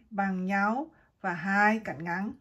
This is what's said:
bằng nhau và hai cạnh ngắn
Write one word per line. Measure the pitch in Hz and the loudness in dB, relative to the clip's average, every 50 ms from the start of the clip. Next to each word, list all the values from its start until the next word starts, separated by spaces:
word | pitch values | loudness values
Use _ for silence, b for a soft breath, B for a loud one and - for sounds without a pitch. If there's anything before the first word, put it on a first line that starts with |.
| - _ | -10 _
bằng | 220 196 196 190 190 185 185 | -4 -2 0 0 0 -2 0
nhau | 185 196 196 202 208 226 262 320 330 b b b b b _ | 0 2 2 2 2 2 0 -2 -6 b b b b b _
và | - 190 175 | -6 -4 -4
hai | 165 175 196 196 202 208 214 220 220 | -2 -2 0 4 4 6 6 4 2
cạnh | 208 202 143 135 170 | -2 -6 -8 -6 -6
ngắn | 175 170 185 196 240 262 - | -6 -4 -4 -4 -6 -8 -12